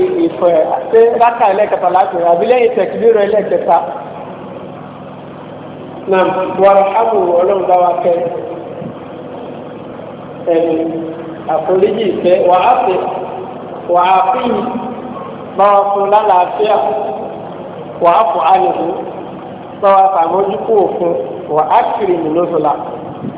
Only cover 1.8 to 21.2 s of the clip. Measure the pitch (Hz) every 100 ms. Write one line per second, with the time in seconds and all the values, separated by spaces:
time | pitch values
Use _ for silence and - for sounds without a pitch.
1.8 | 180 180 190 180 170 170 226 247 233 220
2.8 | 185 190 226 220 202 208 185 175 - 170
3.8 | - - - - - - - - - -
4.8 | - - - - - - - - - -
5.8 | - - - 190 185 185 185 180 196 196
6.8 | 196 208 208 208 180 175 185 196 180 180
7.8 | 175 175 175 254 254 233 - - - -
8.8 | - - - - - - - - - -
9.8 | - - - - - - 180 165 170 160
10.8 | 165 160 160 - - - - 156 160 185
11.8 | 208 220 202 - 175 185 180 185 220 247
12.8 | - - - - - - - - - -
13.8 | - 175 147 185 185 254 247 202 - -
14.8 | - - - - - - - - 202 202
15.8 | 202 202 196 208 214 180 180 208 214 202
16.8 | - - - - - - - - - -
17.8 | - - 170 170 - 170 156 190 - -
18.8 | 165 - - - - - - - - -
19.8 | 196 196 190 185 160 185 196 208 - 214
20.8 | 170 - 170 170